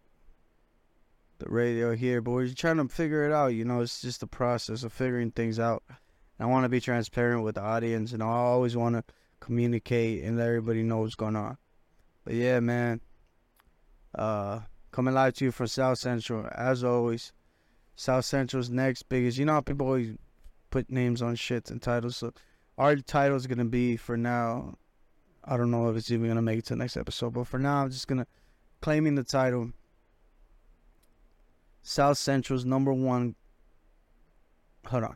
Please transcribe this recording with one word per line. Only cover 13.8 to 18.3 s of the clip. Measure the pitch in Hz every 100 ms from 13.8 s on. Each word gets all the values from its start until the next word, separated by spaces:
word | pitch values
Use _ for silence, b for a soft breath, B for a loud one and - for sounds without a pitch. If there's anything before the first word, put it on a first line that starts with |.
| _ _ - -
uh, | 110 107 101 110 - - -
coming | - 127
live | 131 135 -
to | 131
you |
from | - 117
South | - 131 123
Central, | 127 120 - 113 110
as | - 123 127
always. | 123 123 120 117 - - _ _ _ _ _ -
South | - 127
Central's | -